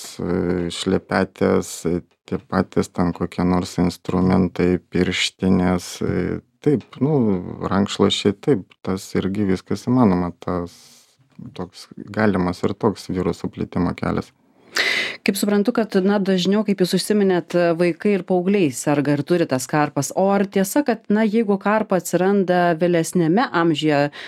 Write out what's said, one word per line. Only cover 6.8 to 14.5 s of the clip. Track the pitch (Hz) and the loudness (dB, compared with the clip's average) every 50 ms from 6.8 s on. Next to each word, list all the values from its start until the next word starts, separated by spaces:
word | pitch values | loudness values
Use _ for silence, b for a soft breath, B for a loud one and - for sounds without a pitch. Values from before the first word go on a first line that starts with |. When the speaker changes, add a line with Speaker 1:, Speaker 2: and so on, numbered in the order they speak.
| - - - | -2 -8 -6
Speaker 1:
nu, | - 127 151 156 135 117 107 95 90 87 90 - - | -2 -2 0 2 2 2 2 0 -2 -4 -8 -10 -8
rankšluosčiai, | 85 82 90 98 101 - - - 101 98 - - - 104 98 | -6 -2 0 0 0 0 2 2 2 2 2 0 0 -2 -2
taip, | - - 151 135 95 - _ - _ | 0 0 0 0 0 -2 _ -20 _
tas | - 95 92 92 - - - | -6 -6 -6 -6 -6 -6 -6
irgi | 101 95 92 98 107 104 95 | -4 -4 -2 -2 -2 0 0
viskas | 92 - - - 107 - - | 0 -2 -2 -6 -8 -6 -2
įmanoma, | 120 123 127 123 98 90 90 87 85 - | 0 2 4 4 4 4 2 -2 -4 -8
tas | _ - 98 90 87 87 85 - - - - - - _ _ _ _ _ _ _ - - | _ -8 -6 -6 -6 -6 -8 -14 -20 -20 -20 -20 -20 _ _ _ _ _ _ _ -20 -20
toks | - - - 90 - _ - - - - | -18 -14 -14 -14 -14 _ -20 -20 -20 -18
galimas | - - - 101 107 110 107 92 92 90 90 90 - - | -18 -16 -8 0 2 4 4 4 2 0 0 -2 -2 -2
ir | 104 101 | -4 -2
toks | - - 107 90 - - - | 0 -2 -2 -2 -2 -8 -6
viruso | 92 92 87 90 82 - - - | -4 -2 -2 -2 -4 -4 -8 -10
plitimo | - - 87 - - 87 87 85 82 | -6 -6 -8 -4 -2 -2 -2 -2 -2
kelias. | - - 85 85 85 - - _ _ _ _ | -4 -4 -4 -2 -4 -6 -8 _ _ _ _